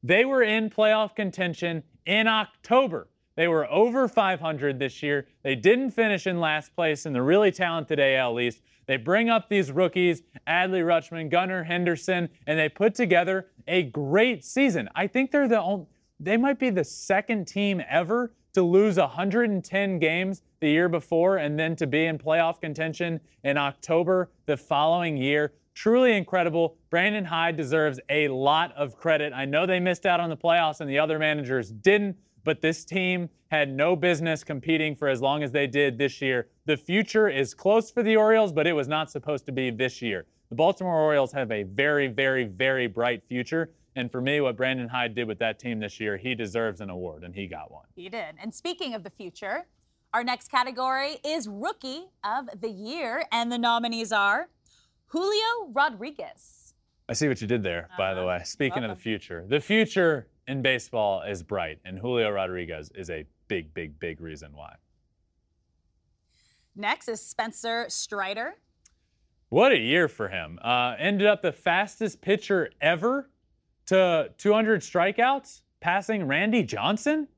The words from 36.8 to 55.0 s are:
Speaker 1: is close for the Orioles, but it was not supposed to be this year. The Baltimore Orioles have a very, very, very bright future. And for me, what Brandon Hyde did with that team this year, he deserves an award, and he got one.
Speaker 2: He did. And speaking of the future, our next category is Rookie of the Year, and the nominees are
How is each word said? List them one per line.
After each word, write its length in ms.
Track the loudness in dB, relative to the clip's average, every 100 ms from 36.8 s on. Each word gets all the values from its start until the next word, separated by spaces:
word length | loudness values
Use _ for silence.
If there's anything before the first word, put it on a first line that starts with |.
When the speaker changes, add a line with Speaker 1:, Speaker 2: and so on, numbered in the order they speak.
| 0 0 0 2 2
Speaker 1:
is 240 | 2 -4
close 380 | -2 2 2 2
for 100 | -2
the 140 | 2 4
Orioles, 360 | 6 4 4
but 140 | 2 2
it 80 |
was 140 | 2 0
not 240 | -2 -4
supposed 340 | -8 -6 -6 -4
to 60 |
be 180 | -4 -2
this 320 | 0 -4 -2
year. 240 | -6 -6 -8 _ _
The 60 | 2
Baltimore 440 | 2 2 -2 2
Orioles 320 | 2 4 2
have 180 | -2 -4
a 100 | -4
very, 460 | -4 0 2 2 0
very, 380 | 0 0 0 -2
very 420 | -2 0 0 -2
bright 360 | -2 -2 -2
future. 460 | _ -8 -4 -2 -4 _ _ -8
And 160 | -8
for 100 | -4
me, 200 | -2 0
what 140 | 0 0
Brandon 320 | -2 -2 -4
Hyde 280 | -4 -4 -4
did 120 | -6
with 120 | -2
that 180 | -4 -4
team 220 | -8 -6
this 200 | -6 -6
year, 180 | -6 -4
he 180 | -6 -6
deserves 460 | -4 -4 -4 -6
an 100 | -12
award, 320 | -10 -12 -12
and 100 | -16
he 140 | -12 -12
got 240 | -12 -16
one. 140 | -20 _ -20
Speaker 2:
He 140 | -14
did. 260 | -12 -12 -12
And 140 | -14
speaking 400 | -12 -10 -8 -8
of 100 | -10
the 60 | -14
future, 560 | _ -18 -14 -8 -8 -10 _ _ _ _
our 100 | -4
next 280 | -2 -6 -2
category 640 | -2 -2 -2 -2 -2 -4 -6 -6
is 220 | -6 -6
Rookie 580 | -8 -8 -8 -10 -12 -14 _
of 240 | -6 -6 -8 -10
the 80 | -10
Year, 540 | -10 -10 -8 -6 -6 -4
and 200 | -2 -2
the 60 | -2
nominees 540 | 0 0 -2 -6 -2
are 380 | 0 2 0 -2 _ _ _ _ _